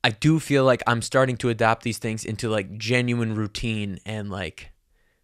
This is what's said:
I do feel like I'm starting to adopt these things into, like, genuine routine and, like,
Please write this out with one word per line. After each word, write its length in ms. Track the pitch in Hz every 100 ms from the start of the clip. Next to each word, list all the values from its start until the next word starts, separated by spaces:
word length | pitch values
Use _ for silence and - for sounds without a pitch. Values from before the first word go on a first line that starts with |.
I 60 | 123
do 300 | 113 151 160
feel 240 | - 139
like 180 | 131 123 -
I'm 140 | 117
starting 340 | - 131 131 120
to 100 | 123
adopt 360 | 113 113 113
these 140 | 117 107
things 260 | 113 110
into, 240 | - 107 117
like, 280 | 107 95 107
genuine 600 | 110 123 123 120 113 107
routine 640 | 104 - 120 110 101 92
and, 260 | - 110 104
like, 420 | 98 85 - - _ _ _ _ _